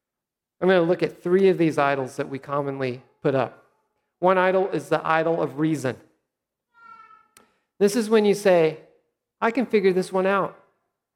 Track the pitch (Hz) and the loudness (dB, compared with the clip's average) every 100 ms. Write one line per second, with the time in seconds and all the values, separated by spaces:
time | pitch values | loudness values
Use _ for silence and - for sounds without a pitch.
0 | _ _ _ _ _ _ 180 185 165 175 | _ _ _ _ _ _ 0 2 2 0
1 | 165 - 175 185 190 165 160 151 139 139 | -2 -4 -2 2 4 4 0 2 0 0
2 | 127 - 135 135 147 143 139 135 131 127 | -4 -8 -10 -10 -6 -6 -6 -6 -6 -8
3 | - _ 156 135 113 - _ _ _ _ | -16 _ -2 -2 -2 -8 _ _ _ _
4 | _ _ 180 185 185 185 190 165 139 156 | _ _ 0 2 2 0 -2 -4 -4 -4
5 | 160 160 160 165 151 135 160 147 127 107 | 0 0 0 -2 -4 -4 -2 -2 -4 -8
6 | _ _ _ _ _ _ _ 480 466 466 | _ _ _ _ _ _ _ _ -20 -20
7 | - _ _ _ _ _ _ - 202 233 | -20 _ _ _ _ _ _ -2 0 0
8 | 214 220 208 196 196 175 160 151 - _ | 0 2 2 2 4 4 2 -2 -14 _
9 | _ _ _ _ 226 226 220 214 190 185 | _ _ _ _ -2 -2 0 2 2 0
10 | 180 185 190 196 160 - _ _ _ _ | -2 -2 0 0 -2 -8 _ _ _ _
11 | _ | _